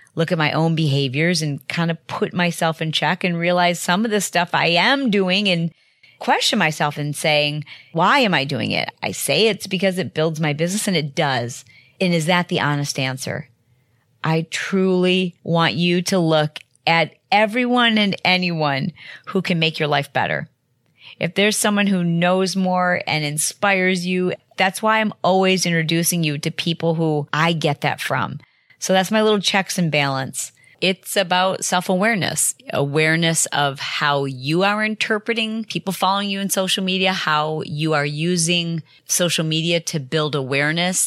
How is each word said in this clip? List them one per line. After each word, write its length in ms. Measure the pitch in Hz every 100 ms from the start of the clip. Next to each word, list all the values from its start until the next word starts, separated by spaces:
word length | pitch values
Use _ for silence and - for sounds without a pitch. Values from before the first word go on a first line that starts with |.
| -
look 160 | - 160
at 60 | 170
my 160 | 151
own 220 | 156 165
behaviors 640 | 160 156 139 135 135 165 170
and 260 | 156 139 -
kind 220 | - 165
of 160 | 165 -
put 280 | - 175
myself 480 | 185 175 - 165 160
in 100 | 160
check 320 | - 156 180
and 140 | 185 170
realize 420 | 170 180 175 170
some 240 | - 180
of 60 | 226
the 100 | 208
stuff 300 | - - -
I 140 | 147 160
am 440 | 170 214 277 262
doing 380 | 202 180 190 202
and 240 | 170 165 - _ _ _ -
question 400 | - 359 - 226
myself 400 | 160 156 151 147
and 180 | 147 147
saying, 480 | 160 151 147 151 147 - -
"Why 260 | 160 190 277
am 160 | 226
I 100 | 156
doing 280 | 139 127 110
it?" 180 | 85 - -
I 100 | 104
say 340 | 95 - 143 220
it's 200 | 196 190
because 300 | 190 196 180
it 160 | 139
builds 260 | 156 165 156
my 140 | 156
business, 340 | 147 170 208 -
and 100 | 175
it 180 | 147
does. 500 | 156 147 127 120 - - - _ -
And 120 | 185
is 140 | 170 156
that 220 | 180 175
the 120 | 180
honest 380 | 139 143 143 -
answer? 500 | 131 127 - - - _ _ _ _ _ _ _
I 220 | 165 160 165
truly 840 | - - 190 190 185 180 185 180 -
want 320 | - 165 160
you 280 | 127 175 175
to 160 | 175 190
look 420 | 160 156 151 - - _ -
at 280 | 165 151 - -
everyone 640 | 208 214 233 247 247 233 214
and 180 | 208 -
anyone 680 | - 185 180 165 147 135 - - - - -
who 140 | 190
can 180 | 175 170
make 200 | 160 151
your 100 | 147
life 240 | 143 139
better. 360 | 135 85 73 - _ _ _ _ _ - -
If 160 | 170
there's 220 | 190 208 208
someone 320 | 214 202 202
who 160 | 190
knows 500 | 175 170 175 185 190
more 480 | 185 185 180 180 180 -
and 180 | 151
inspires 800 | 147 151 - - 202 190 185 185 175
you, 280 | 185 180 - _ -
that's 260 | 190 -
why 180 | 220 220
I'm 120 | 214 -
always 420 | 175 190 185 185 175
introducing 560 | 165 160 165 170 175
you 160 | 151 143
to 120 | 160
people 440 | - 170 165 165
who 340 | 165 160 151 143
I 200 | 147 165
get 280 | 165 156 139
that 200 | 143 -
from. 380 | - 131 95 139 - _ _ -
So 140 | -
that's 180 | 190 185
my 120 | 214
little 180 | 214 208
checks 380 | - 202 185 -
and 120 | 165
balance. 640 | 147 139 135 135 - - _ _ -
It's 360 | 180 190 - 202
about 480 | 180 180 190 -
self-awareness, 920 | - 180 180 185 214 214 - - - - 269
awareness 720 | - 143 151 160 160 165 160 -
of 320 | - 143 139
how 460 | - - 151 143
you 400 | 139 127 135 165
are 200 | 196 208
interpreting 800 | 214 214 - 214 214 233 220 220
people 280 | 214 170 -
following 360 | 175 190 196 202
you 120 | 196
in 100 | 196
social 320 | - 185 -
media, 300 | 185 185 185
how 500 | 185 - 151 156 156
you 300 | - 147 156
are 100 | 151
using 800 | 147 147 165 180 165 175 170 165 - _
social 400 | - - 175 165
media 340 | 160 156 165 170
to 220 | - 165
build 340 | 127 156 151
awareness 720 | 147 131 139 147 170 180 185